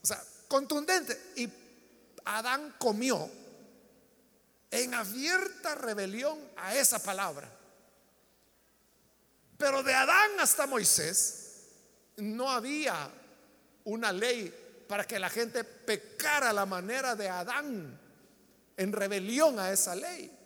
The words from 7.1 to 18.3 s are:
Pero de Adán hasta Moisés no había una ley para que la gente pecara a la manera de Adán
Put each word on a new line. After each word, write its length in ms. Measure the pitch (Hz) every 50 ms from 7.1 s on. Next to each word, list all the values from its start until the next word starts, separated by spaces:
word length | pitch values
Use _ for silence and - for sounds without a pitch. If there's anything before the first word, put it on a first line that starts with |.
| 190 190 196 180 147 143 - 113 - - - - - - - _ _ _ _ _ _ _ _ _ _ _ _ _ _ _ _ _ _ _ _ _ _ _ _ _ _ _ _ _ _ _ _ _ -
Pero 260 | - 294 277 269 269
de 120 | 262 269 262
Adán 440 | 262 262 277 339 381 415 415 403 381
hasta 280 | 311 247 - - 285
Moisés 800 | 277 269 233 196 - - - 156 160 190 - - - - - - - - - - - - - - - _ _ _ _ _ -
no 320 | 208 208 214 233 254 269
había 600 | 262 247 220 262 294 302 302 254 190 160 143 135 139 - - - - - - - - _ _ _ _ _ _
una 280 | 214 208 226 233 214
ley 400 | 185 185 214 247 247 240 208 170 - - - - - - - -
para 180 | 202 202 196
que 120 | - 233 202
la 120 | 185 175
gente 320 | - 220 233 226 - 247 233
pecara 840 | - - - - - 214 208 - - - - - 311 294 294 269 240
a 20 |
la 140 | 214 202 196
manera 480 | 190 190 180 180 196 240 262 262 254 233
de 140 | 214 208 190
Adán 680 | 185 180 175 220 247 277 294 294 254 202 160 139 120 - - - - - - -